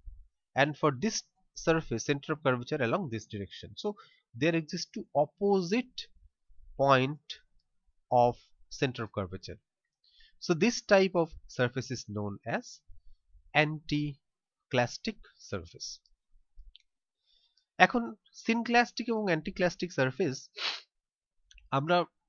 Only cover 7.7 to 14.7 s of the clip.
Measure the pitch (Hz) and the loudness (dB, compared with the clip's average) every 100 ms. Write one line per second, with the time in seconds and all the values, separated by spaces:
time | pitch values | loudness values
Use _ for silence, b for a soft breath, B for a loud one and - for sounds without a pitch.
7.7 | _ _ _ _ 123 120 117 _ _ - | _ _ _ _ 4 4 2 _ _ -18
8.7 | - 135 123 110 - 92 92 - 90 _ | -4 -4 -2 -6 -6 -6 -8 -12 -16 _
9.7 | _ _ _ b b b _ - 165 220 | _ _ _ b b b _ -2 2 2
10.7 | 233 - 196 190 185 160 - - - 123 | 2 4 4 6 2 -2 -4 -10 -2 -2
11.7 | 131 - 123 - 104 104 101 113 185 - | -2 -6 -8 -8 -6 -6 -8 -6 -6 -6
12.7 | - - - - - _ - _ 147 151 | -18 -20 -20 -20 -20 _ -20 _ 0 0
13.7 | 156 - 147 147 139 _ _ _ _ _ | -2 -4 -2 -2 -6 _ _ _ _ _